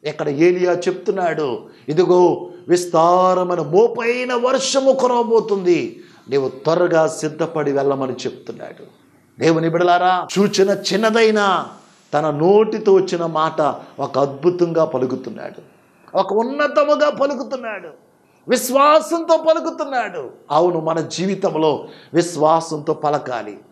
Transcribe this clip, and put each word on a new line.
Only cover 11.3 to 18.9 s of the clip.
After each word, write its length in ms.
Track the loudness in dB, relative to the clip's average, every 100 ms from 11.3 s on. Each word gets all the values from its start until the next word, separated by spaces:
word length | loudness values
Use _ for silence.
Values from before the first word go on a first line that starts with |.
| 2 2 0 -4 -14 _ _ _
తన 160 | -2 -2
నోటితో 640 | 0 4 4 4 0 4
వచ్చిన 320 | 4 4 -2 -4
మాట 360 | -2 -2 0 -2 -2 -12 -10
ఒక 200 | -4 0
అద్భుతంగా 680 | -2 0 -2 0 0 0 0
పలుకుతున్నాడు, 760 | 0 -4 -4 -8 -14 -14 -16 -20 _ _ _ _ -2
ఒక 160 | 0
ఉన్నతముగా 760 | 0 -2 -2 -2 2 2 2 2
పలుకుతున్నాడు, 760 | 0 -4 -4 -8 -8 -10 -12 -14 -20 _ _ _ _ -2
విశ్వాసంతో 880 | -2 0 2 6